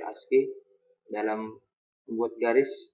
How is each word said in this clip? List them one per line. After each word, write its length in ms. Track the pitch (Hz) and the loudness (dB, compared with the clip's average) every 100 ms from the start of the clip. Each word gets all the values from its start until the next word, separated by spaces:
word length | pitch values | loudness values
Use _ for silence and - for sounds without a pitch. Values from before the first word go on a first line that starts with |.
| - | -4
ascii 400 | - - 131 135 - - _ _ _ _ | -12 2 2 2 -4 -18 _ _ _ _
dalam 480 | 107 107 110 110 110 _ _ _ _ - | -4 -2 -2 -6 -12 _ _ _ _ -10
membuat 320 | 113 117 117 | -4 -4 0
garis 320 | 117 120 139 - - | 4 4 4 -2 -16